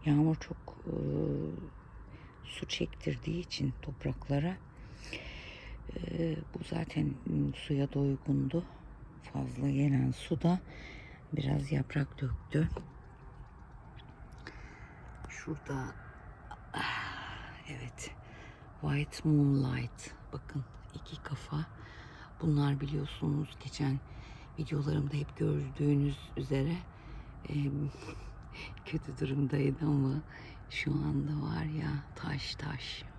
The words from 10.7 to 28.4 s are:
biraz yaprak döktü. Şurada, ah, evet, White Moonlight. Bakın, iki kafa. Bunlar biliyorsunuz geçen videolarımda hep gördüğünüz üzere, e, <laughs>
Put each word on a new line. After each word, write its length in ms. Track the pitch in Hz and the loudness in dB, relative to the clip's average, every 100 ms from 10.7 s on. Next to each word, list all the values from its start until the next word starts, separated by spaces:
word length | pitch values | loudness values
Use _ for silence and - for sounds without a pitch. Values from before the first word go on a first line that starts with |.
| - - - - - - | -12 -12 -12 -14 -16 -4
biraz 400 | 147 139 147 139 | 0 2 2 4
yaprak 480 | 147 135 151 139 - | 2 2 2 0 0
döktü. 480 | 131 - - 151 165 - - - - - - - - - - - - - - - - - - - - - - - - - - | -2 -2 2 4 4 2 -6 -12 -16 -16 -16 -14 -16 -16 -18 -16 -16 -16 -16 -14 -14 -12 -12 -12 -14 -14 -16 -14 -14 -12 -10
Şurada, 680 | - - 156 - 139 131 - - - - - - - - | -8 -6 -6 -2 -2 -2 -8 -14 -14 -16 -14 -12 -12 -8
ah, 960 | - - - - - - - - - - | -4 -2 -2 -4 -6 -8 -10 -10 -12 -10
evet, 460 | 135 123 - - - - - - - - - | -8 -8 -8 -10 -10 -14 -14 -14 -16 -16 -4
White 480 | 151 143 147 - 156 | 0 2 0 0 6
Moonlight. 840 | 147 143 139 131 127 120 - - - - | 8 10 8 6 2 0 -6 -12 -12 -10
Bakın, 320 | - - 143 123 - - | -10 -4 -4 -4 -10 -12
iki 280 | - - 151 | -12 -10 -10
kafa. 440 | - 139 - 147 160 - - - - - - - | -6 -6 -2 -2 -2 -6 -14 -14 -14 -14 -14 0
Bunlar 400 | 160 147 143 139 | 4 6 6 4
biliyorsunuz 760 | 143 147 143 - 156 147 151 - | 2 0 -2 0 2 2 0 -6
geçen 360 | 135 - 143 135 - - - - - - | -10 0 2 2 -2 -12 -12 -14 -12 -6
videolarımda 560 | 151 143 143 151 143 | 0 2 2 2 2
hep 220 | 143 147 - | 0 -2 0
gördüğünüz 840 | 156 147 143 - 147 143 143 139 - - | 2 2 0 2 6 8 6 2 -6 -6
üzere, 400 | 135 139 139 170 - - - - - - - | 2 4 4 2 -2 -12 -12 -10 -10 -10 -2
e, 60 | |
<laughs> 1300 | 147 143 143 147 - - - - - | 2 2 2 0 -4 -10 -8 -10 -12